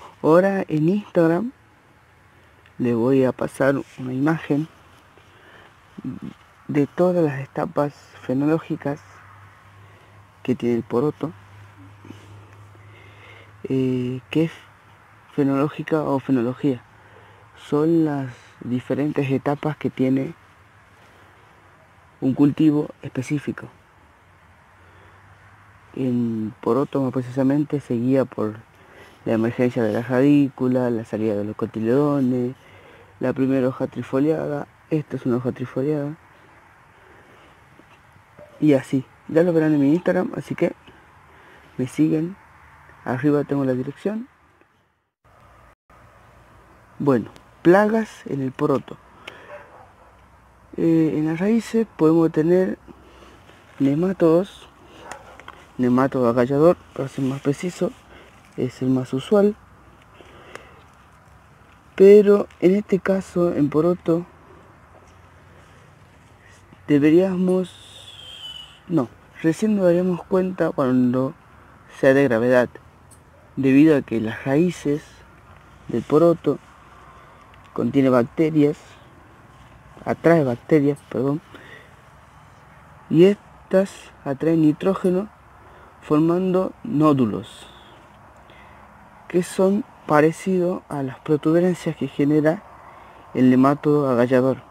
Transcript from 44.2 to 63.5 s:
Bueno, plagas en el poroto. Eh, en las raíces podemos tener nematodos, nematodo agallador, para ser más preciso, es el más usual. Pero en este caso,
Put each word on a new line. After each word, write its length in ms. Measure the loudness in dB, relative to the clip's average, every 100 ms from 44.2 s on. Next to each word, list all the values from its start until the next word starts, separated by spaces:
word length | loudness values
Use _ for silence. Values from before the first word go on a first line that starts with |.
| -10 _ _ _ _ _ _ _ _ _ _ _ -20 -20 -20 _ _ -20 -20 -20 -20 -20 -20 -20 -20 -20 -20 -4
Bueno, 300 | 0 0 0 -12 -20 _
plagas 600 | 4 4 4 0 -4 -10 -10
en 140 | -6
el 100 | -6
poroto. 460 | -2 0 0 -4 -18 -20 -20 -20 -20 -20 -20 -20 -20 -20 -20 -20 -20 _ _ _ _ _ -4
Eh, 380 | 0 2 2 0
en 100 | -2
las 140 | -2
raíces 480 | 0 0 -2 -4 -4 0
podemos 340 | 2 4 2
tener 460 | 2 2 2 0 -4 -14 -20 -20 -20 -20 -20 -20 -20 -14 -2
nematodos, 880 | 0 0 -2 0 2 2 0 -8 -20 -20 -20 -20 -20 -20 -20 -20 -20 -20 -14 -4
nematodo 500 | 0 2 2 2 0
agallador, 480 | 2 2 4 4 2 -4
para 160 | -10 -8
ser 160 | -4 -4
más 160 | -4
preciso, 500 | -4 -4 -6 -4 -6 -6 -20 -20 -20 -20 -14 -8
es 260 | -6 -4
el 80 | -2
más 220 | -2 -2
usual. 420 | -6 0 2 2 0 -12 -20 -20 -20 -20 -20 -20 -20 -20 -20 -20 -20 -20 -20 -20 -20 _ -20 -20 -20 -20 -20 _ 6
Pero 520 | 8 10 8 4 0 0
en 160 | 2 2
este 240 | 0 -2
caso, 540 | 0 -4 -2 -2 0